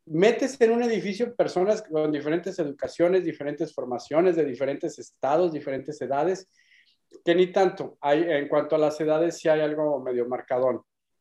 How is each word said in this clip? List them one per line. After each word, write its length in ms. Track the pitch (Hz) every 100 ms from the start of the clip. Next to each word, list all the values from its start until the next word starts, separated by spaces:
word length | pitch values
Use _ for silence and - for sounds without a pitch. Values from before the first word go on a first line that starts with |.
| -
metes 560 | 156 208 240 262 -
en 100 | 226
un 120 | 240
edificio 520 | 240 208 175 190 240 -
personas 460 | 156 180 196 214
con 320 | - 156 156
diferentes 440 | 147 147 170 185 180
educaciones, 680 | 147 143 131 - 175 185 165
diferentes 480 | 143 147 147 160
formaciones, 640 | - 123 120 - 147 185 165
de 80 | 143
diferentes 520 | 120 135 156 160 -
estados, 520 | 120 _ 131 156 180
diferentes 480 | 151 143 135 143 151
edades, 500 | 123 135 165 190 - _ _ _ _ _ _ - -
que 100 | 170
ni 120 | 180
tanto. 500 | 196 185 185 139 -
Hay, 240 | 143 147
en 240 | 170 143 143
cuanto 280 | 147 143 156
a 40 |
las 220 | 151 151
edades, 360 | 156 156 170 165
sí 120 | 165
hay 100 | 156
algo 400 | 151 151 151 139
medio 280 | 131 123 120
marcadón. 540 | 123 - 127 127 113 - _ _ _